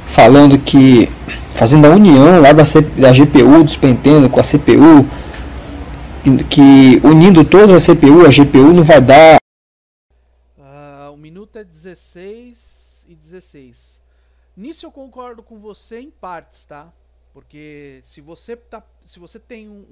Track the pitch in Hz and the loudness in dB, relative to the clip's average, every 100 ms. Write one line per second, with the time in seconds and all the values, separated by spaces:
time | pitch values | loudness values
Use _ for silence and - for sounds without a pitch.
0 | - - 117 139 143 139 - 143 131 123 | -10 -2 2 2 2 -2 -2 -2 0 0
1 | 98 - - - - - 113 151 151 185 | -2 -8 -20 -20 -16 -8 -4 0 2 2
2 | 208 135 143 180 139 151 147 160 151 - | 2 2 2 2 2 0 0 -2 -4 -2
3 | 131 127 143 147 120 156 151 - 139 117 | 0 0 0 0 2 2 0 -4 -6 -4
4 | - 151 127 127 - 147 - 117 151 151 | -2 0 -2 -4 -4 -6 -2 0 2 0
5 | 131 - - - - - - - - - | -2 -10 -20 -20 -20 -20 -20 -20 -20 -20
6 | - - 143 127 - - 139 135 131 123 | -20 -12 -6 -6 -6 0 2 4 2 0
7 | 139 160 180 170 151 180 208 180 165 165 | 0 2 2 0 0 2 2 2 0 0
8 | 139 160 165 135 139 135 139 175 156 156 | 2 2 2 2 0 0 0 0 2 0
9 | 123 139 160 151 _ _ _ _ _ _ | 2 2 4 2 _ _ _ _ _ _
10 | _ _ _ _ _ _ 139 143 143 143 | _ _ _ _ _ _ _ -20 -20 -20
11 | 143 147 156 175 214 226 202 156 185 170 | -20 -20 -20 -20 -20 -20 -20 -20 -20 -20
12 | - 175 190 226 247 233 - - _ _ | -20 -20 -20 -20 _ _ -20 -20 _ _
13 | _ 165 156 180 - 147 131 120 - _ | _ _ _ -20 -20 _ _ _ -20 _
14 | _ _ _ _ _ _ 233 320 330 285 | _ _ _ _ _ _ -20 -20 -20 _
15 | 269 254 247 233 _ 226 214 190 - 226 | -20 _ -20 -20 _ _ -20 -20 -20 -20
16 | 277 _ 185 170 _ - - 147 160 _ | -20 _ -20 -20 _ -20 -20 -20 _ _
17 | _ _ _ 139 _ 147 151 151 143 131 | _ _ _ _ _ _ -20 -20 -20 _
18 | 127 _ 143 165 - 233 _ 220 _ _ | _ _ _ -20 -20 -20 _ -20 _ _
19 | _ _ 175 220 _ 233 214 208 190 | _ _ _ -20 _ -20 _ _ _